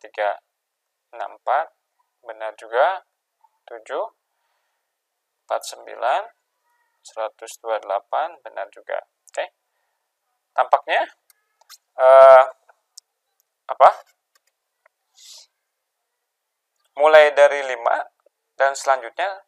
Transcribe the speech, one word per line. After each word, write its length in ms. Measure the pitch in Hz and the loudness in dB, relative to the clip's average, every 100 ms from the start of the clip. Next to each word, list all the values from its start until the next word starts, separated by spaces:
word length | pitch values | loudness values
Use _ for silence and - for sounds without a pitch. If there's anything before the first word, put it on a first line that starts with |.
tiga, 320 | 110 - 104 - _ _ _ _ _ _ _ | -12 -8 -8 -8 _ _ _ _ _ _ _
enam, 240 | 120 98 107 | -18 -18 -12
empat. 320 | - 135 165 _ _ _ _ _ 117 | -6 -6 -6 _ _ _ _ _ -20
Benar 320 | 110 110 107 | -16 -16 -16
juga. 480 | 113 117 170 190 - _ _ _ _ _ - | -8 -4 -2 -4 -16 _ _ _ _ _ -20
Tujuh, 340 | 117 110 143 220 _ _ _ _ _ _ _ _ _ _ _ _ _ - | -20 -12 -12 -12 _ _ _ _ _ _ _ _ _ _ _ _ _ -10
empat, 160 | 113 - | -10 -10
sembilan. 560 | 123 113 107 117 170 220 _ _ _ _ _ _ _ | -20 -20 -8 -6 -6 -8 _ _ _ _ _ _ _
Seratus 640 | - 110 110 - 113 - | -18 -12 -12 -14 -20 -16
dua 160 | 117 107 | -8 -8
delapan. 560 | 101 98 - 120 165 165 | -6 -8 -8 -8 -8 -12
Benar 240 | 110 107 101 | -18 -16 -16
juga. 240 | - - - - _ _ | -16 -12 -12 -12 _ _
Oke. 240 | - 175 _ _ _ _ _ _ _ _ _ _ | -12 -12 _ _ _ _ _ _ _ _ _ _
Tampaknya, 560 | - 127 135 - 208 320 _ _ _ _ _ _ - _ - | -6 -2 -2 -2 -6 -6 _ _ _ _ _ _ -20 _ 0
eh, 420 | 131 135 135 131 131 - _ _ _ _ _ _ _ _ _ _ - | 6 8 10 8 6 -4 _ _ _ _ _ _ _ _ _ _ -10
apa? 200 | - 131 - - _ _ _ _ _ _ _ _ _ _ _ - - - _ _ _ _ _ _ _ _ _ _ _ _ _ _ - | 2 2 2 -8 _ _ _ _ _ _ _ _ _ _ _ -20 -20 -20 _ _ _ _ _ _ _ _ _ _ _ _ _ _ -2
Mulai 320 | 151 156 147 139 | 4 6 6 4
dari 240 | 143 143 135 | 2 2 -8
lima 320 | 120 120 160 - _ _ _ _ - | -6 -4 -6 -8 _ _ _ _ -6
dan 160 | 135 | -4
selanjutnya 720 | 139 139 131 117 - 190 190 | -4 -4 -4 -6 -10 -10 -12